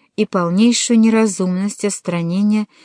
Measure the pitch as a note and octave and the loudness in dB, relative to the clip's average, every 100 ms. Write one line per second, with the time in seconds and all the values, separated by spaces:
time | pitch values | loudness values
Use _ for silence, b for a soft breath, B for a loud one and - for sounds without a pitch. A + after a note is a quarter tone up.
0 | _ - G#3+ G3 F3 F3+ A#3 A#3 - A3+ | _ -6 -4 -2 -2 2 2 2 2 4
1 | A3+ A3 A3 F#3 F#3 F3+ G3+ - G3+ - | 4 4 0 -2 -4 -2 -4 -4 -6 -6
2 | - E3+ E3+ F#3 G#3 G#3+ G#3+ b | -6 -6 -4 0 0 0 -2 b